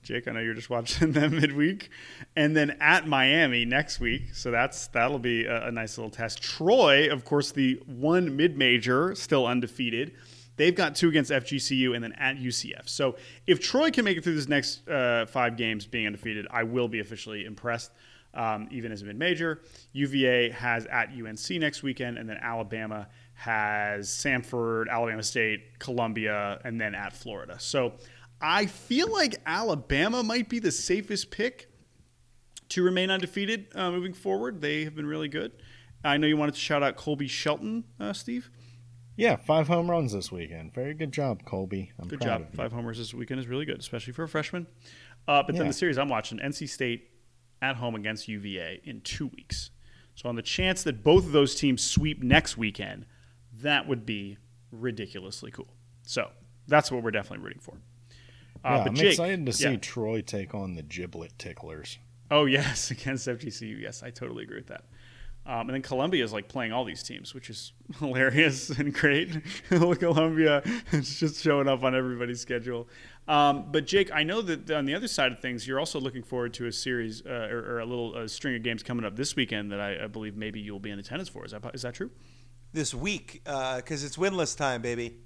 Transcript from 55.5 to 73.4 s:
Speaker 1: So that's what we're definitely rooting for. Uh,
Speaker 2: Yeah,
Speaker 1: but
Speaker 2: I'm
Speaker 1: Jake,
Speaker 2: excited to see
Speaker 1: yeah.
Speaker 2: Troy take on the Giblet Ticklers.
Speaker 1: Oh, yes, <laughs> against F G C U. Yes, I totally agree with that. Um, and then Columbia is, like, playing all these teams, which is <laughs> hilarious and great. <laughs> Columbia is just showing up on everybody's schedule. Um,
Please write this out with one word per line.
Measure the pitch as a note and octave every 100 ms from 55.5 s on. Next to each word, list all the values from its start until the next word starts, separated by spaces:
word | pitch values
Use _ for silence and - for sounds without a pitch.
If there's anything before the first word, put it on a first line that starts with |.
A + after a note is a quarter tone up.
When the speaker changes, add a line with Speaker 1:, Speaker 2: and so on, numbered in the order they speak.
| - - - _ -
Speaker 1:
So | - - - - - - -
that's | D3+ -
what | B2+
we're | A#2
definitely | G#2 G2+ G#2
rooting | - -
for. | - - - - - - - - - -
Uh, | -
Speaker 2:
Yeah, | A#2+
Speaker 1:
but | G2
Speaker 2:
I'm | B2
Speaker 1:
Jake, | G3+
Speaker 2:
excited | D#3+ E3+ F#3+ C3+
to |
see | A2+ -
Speaker 1:
yeah. | A#2+
Speaker 2:
Troy | - B2 G#2+ A2+
take | - G#2 F#2
on | G#2 F#2+ E2+
the |
Giblet | D2 F2 F2+ E2+ E2 -
Ticklers. | F2+ D#2+ E2 D#2 - - - - -
Speaker 1:
Oh, | D3 C#3+
yes, | C3+ C#3 C3+ -
<laughs> |
against | B2+ C3+ C3 C3
F | A#2+
G | C3+
C | - A2
U. | G#2+
Yes, | A2 A#2
I | A#2+
totally | A#2+ B2 A#2+
agree | - G2+
with | -
that. | - - - - - - - -
Um, | A#2+
and | A#2 C3+
then |
Columbia | C3 C3 D3+ F#3 A2+
is, |
like, | G#2+ G2+
playing | C3+ A2+
all | A#2
these | A#2 D#2+
teams, | - - -
which | C3+ -
is | G#2+ - - -
<laughs> | -
hilarious | D3 B2+ C3 C3+ D#3 C3 -
and | C#3+ C#3+
great. | C3+ D3+ C#3+ F#3 D#3+ E3
<laughs> | - -
Columbia | F3+ E3+ F3 E3+ D#3 D#3+ D#3+ D#3 C#3+ F3 A#3+ -
is | D3+ C3 -
just | D#3+ D3
showing | D#3+ C#3+ C#3
up | C3 C3
on | C3
everybody's | B2+ B2 A#2+ A#2+
schedule. | - B2 A#2 A#2+ A#2 - - - -
Um, | D3+